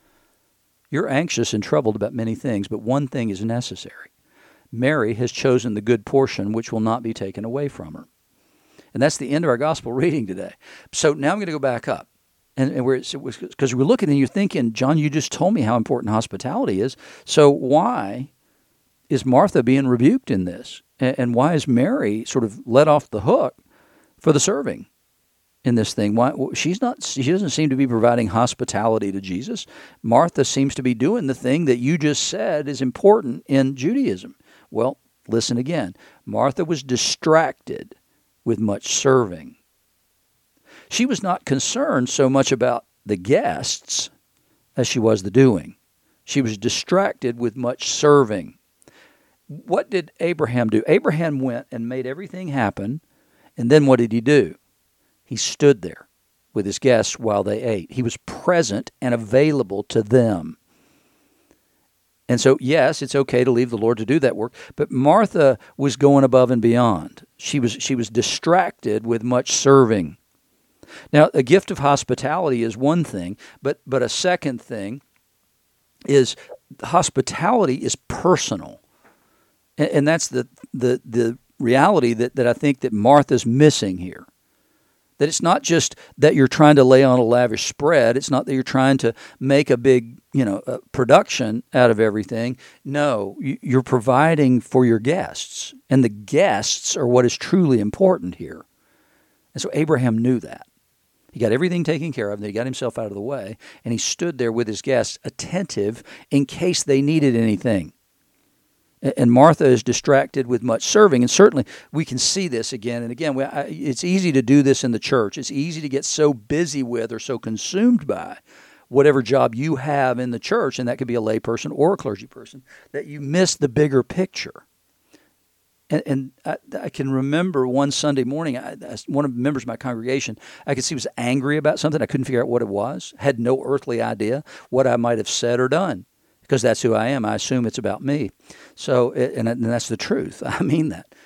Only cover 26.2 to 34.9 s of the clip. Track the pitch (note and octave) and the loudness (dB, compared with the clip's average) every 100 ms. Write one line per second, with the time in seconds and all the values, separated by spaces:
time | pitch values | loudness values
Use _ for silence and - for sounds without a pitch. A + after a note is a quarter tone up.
26.2 | B2 D3 C3 - D3+ F#3 B3 - - - | 0 0 -6 -4 -4 -2 -4 -6 -8 -4
27.2 | C3 F#3 F#3 - D#3 C3 C3+ A2+ A#2 A#2+ | -2 0 -2 -2 0 0 0 2 2 2
28.2 | A2 A2+ A#2+ - B2+ G2+ A2+ A2 G2+ G2 | 0 0 0 -2 -6 -2 0 0 -2 -6
29.2 | F#2+ F#2 C#3+ A#3+ - - - _ A2+ A#2 | -6 -8 -8 -10 -14 -20 -20 _ 2 2
30.2 | E3+ - C3 - C#3 C#3 B2+ A2+ C3+ A#3 | 4 0 -2 -2 -2 -2 -4 0 0 0
31.2 | C#3 B2+ B2 D3 D#3 A#2+ B2 E3 D3 C#3 | -2 -4 -2 0 2 0 0 0 0 -2
32.2 | - F#3+ G#3+ D3+ C#3+ C3+ C3 - G3+ A3 | -4 -4 -4 -4 -4 -4 -4 2 4 4
33.2 | C#3+ B2 - C3+ C3 C3+ D3+ C4 B3+ F#2 | 2 -8 0 0 2 -2 -2 0 -2 -4
34.2 | - - _ _ _ A2 B2 | -8 -20 _ _ _ -4 -4